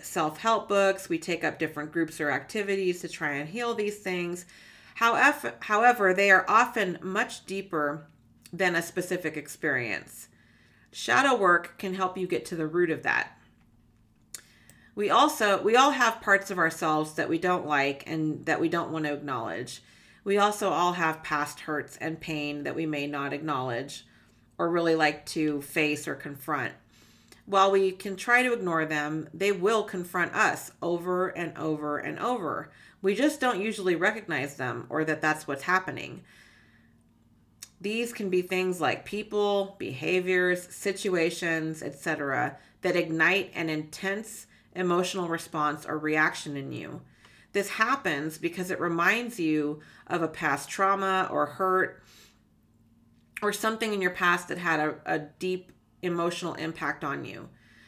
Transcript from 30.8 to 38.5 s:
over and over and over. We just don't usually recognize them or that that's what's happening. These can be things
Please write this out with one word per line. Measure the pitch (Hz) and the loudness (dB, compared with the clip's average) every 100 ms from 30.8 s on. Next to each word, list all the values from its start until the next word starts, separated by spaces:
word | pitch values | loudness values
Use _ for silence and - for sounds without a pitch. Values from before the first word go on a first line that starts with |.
over | 170 170 180 180 185 | -2 -2 0 0 0
and | - 165 - | -2 -6 -4
over | 160 151 147 147 | -4 -2 -4 -4
and | 147 - | -6 -4
over. | 240 247 156 - - - - - | -2 -2 -2 -4 -8 -16 -20 -2
We | 196 208 | 0 4
just | 294 294 | 2 2
don't | 254 190 | 0 0
usually | 220 208 185 165 | -2 -2 0 2
recognize | 196 220 - 143 143 - | 2 0 -4 -4 -4 -4
them | 127 117 - | -6 -6 -4
or | 151 156 | -2 0
that | 156 | 0
that's | 156 151 - | 0 0 -4
what's | 139 | -6
happening. | - 185 185 123 - - - - - - _ _ _ _ _ _ _ _ _ _ - - | 0 0 0 -8 -10 -14 -18 -20 -20 -20 _ _ _ _ _ _ _ _ _ _ -20 -10
These | 196 226 240 | -4 -2 -4
can | - 196 | -4 0
be | 180 | 0
things | 180 | 0